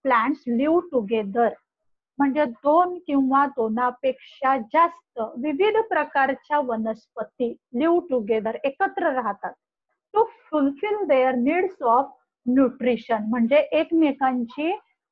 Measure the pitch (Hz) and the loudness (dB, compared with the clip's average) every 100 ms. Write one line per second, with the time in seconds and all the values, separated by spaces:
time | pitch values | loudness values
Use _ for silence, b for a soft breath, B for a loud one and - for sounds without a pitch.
0 | 269 240 233 311 - 233 294 339 349 262 | 0 0 0 -4 -4 -2 2 0 0 -4
1 | 202 220 202 196 233 - _ _ _ _ | -2 -2 -2 0 0 -2 _ _ _ _
2 | _ - 277 277 285 233 277 320 359 359 | _ -2 0 0 -2 -2 2 2 2 -2
3 | - 285 262 269 285 277 220 220 247 247 | -4 0 2 2 0 -2 -2 -2 -2 -2
4 | 269 262 - - 262 269 214 311 339 330 | -4 -4 -10 -4 -2 -2 0 2 2 0
5 | _ - 220 - 294 285 415 440 453 330 | _ -10 -8 -6 -4 0 2 2 0 -2
6 | 285 285 262 262 - 294 262 226 220 220 | -2 0 0 -2 -2 -2 0 -2 -4 -6
7 | _ - - - 240 - _ 240 320 349 | _ -12 -12 -6 -6 -6 _ -2 2 2
8 | 349 254 202 220 214 233 277 269 381 381 | 0 -2 0 -2 -2 -4 -6 -2 -4 -2
9 | 339 262 220 208 190 - _ _ _ _ | -2 -2 -4 -6 -10 -14 _ _ _ _
10 | _ 415 453 - _ 302 277 277 415 415 | _ 0 0 -4 _ 0 0 -2 -4 -2
11 | 359 269 262 247 247 349 370 - 247 233 | 0 2 2 0 0 0 -2 -2 2 2
12 | 277 - _ _ 240 254 262 - 240 233 | 0 -8 _ _ 0 2 2 0 -2 -2
13 | - 220 214 240 233 285 277 311 320 330 | -2 -4 -2 0 2 2 2 0 0 2
14 | 302 277 262 254 233 - 311 415 - _ | 2 2 -2 -2 -6 -6 -4 -6 -10 _
15 | _ | _